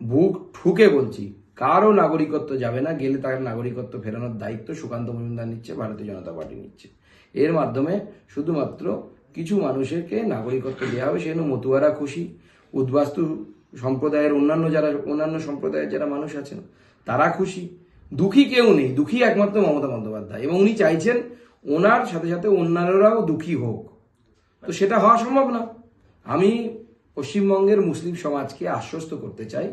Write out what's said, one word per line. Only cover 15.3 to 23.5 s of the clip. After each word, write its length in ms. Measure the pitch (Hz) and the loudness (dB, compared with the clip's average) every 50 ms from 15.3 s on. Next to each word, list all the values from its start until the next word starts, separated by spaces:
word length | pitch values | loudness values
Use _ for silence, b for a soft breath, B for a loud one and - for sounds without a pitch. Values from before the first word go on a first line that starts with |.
| 160 160 | -4 -4
সম্প্রদায়ের 480 | - 143 143 139 156 156 147 151 151 147 | -6 -8 -8 -6 -4 -4 -4 -4 -4 -4
যারা 180 | 143 151 151 | -4 -4 -4
মানুষ 300 | 147 143 143 151 151 - | -4 -4 -6 -6 -8 -8
আছেন 220 | 143 135 - - - - - _ b b b b b b | -10 -10 -12 -12 -14 -16 -18 _ b b b b b b
তারা 240 | - 117 131 151 175 | -2 0 2 2 2
খুশি। 400 | 175 - 190 - - 185 175 - - - b b b b b b - | 2 0 -2 -4 -4 -6 -10 -12 -12 -16 b b b b b b -2
দুঃখী 300 | 135 170 196 - 277 285 | 0 0 4 6 6 6
কেউ 300 | - 254 247 240 220 185 | 6 6 4 6 6 6
নেই, 180 | 151 135 127 127 | 6 4 2 2
দুঃখী 300 | 135 147 - 226 247 240 | 0 0 0 2 2 4
একমাত্র 380 | - - 202 202 196 202 214 | 4 4 4 2 2 4 2
মমতা 280 | 196 170 151 143 135 135 | 2 2 2 2 0 -2
বন্দ্যোপাধ্যায় 540 | 123 113 107 107 107 107 101 - - 113 120 | -4 -4 -6 -8 -8 -8 -10 -10 -10 -6 -4
এবং 180 | 143 170 185 | 0 2 4
উনি 140 | 196 214 226 | 4 4 4
চাইছেন 420 | - 196 160 165 156 165 226 247 240 240 - B B B B B B B | 4 4 4 4 2 2 2 0 0 -2 -6 B B B B B B B
ওনার 420 | - 143 160 180 208 233 247 240 | -2 0 4 4 4 4 4 2
সাথে 220 | 208 175 160 170 170 | 0 -4 -4 -4 -4
সাথে 200 | 175 170 180 214 | -4 -2 0 2
অন্যান্যরাও 760 | 202 180 170 165 165 175 175 175 190 196 202 214 226 226 202 | 2 2 2 2 0 0 2 2 4 6 6 6 6 4 2
দুঃখী 320 | 160 156 160 - 170 | 0 -2 -2 -2 -4